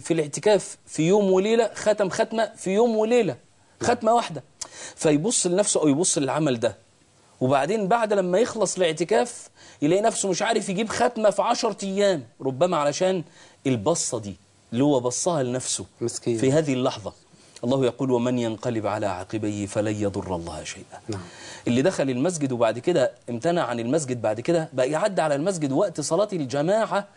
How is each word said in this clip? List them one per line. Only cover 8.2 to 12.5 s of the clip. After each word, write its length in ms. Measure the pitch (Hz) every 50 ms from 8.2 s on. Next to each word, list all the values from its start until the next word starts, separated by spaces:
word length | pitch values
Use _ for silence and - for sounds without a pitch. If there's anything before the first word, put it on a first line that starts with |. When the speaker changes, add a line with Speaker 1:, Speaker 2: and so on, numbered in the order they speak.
| 180 180 180 196
Speaker 1:
يخلص 380 | 247 240 - 220 202 175 -
الاعتكاف 720 | 185 185 160 156 156 175 165 208 240 247 - - - - - _ - - - - -
يلاقي 200 | 147 151 175 196
نفسه 280 | 214 226 - - - 196
مش 120 | 175 -
عارف 280 | 208 226 233 220 185 180
يجيب 200 | 185 185 226 196
ختمة 400 | - - 233 247 - 220 214 208
في 120 | 202 -
عشرة 440 | 143 220 254 - 247 226 240 - 196
أيام، 380 | 196 190 202 202 196 185 147 117 - _ -
ربما 360 | - 135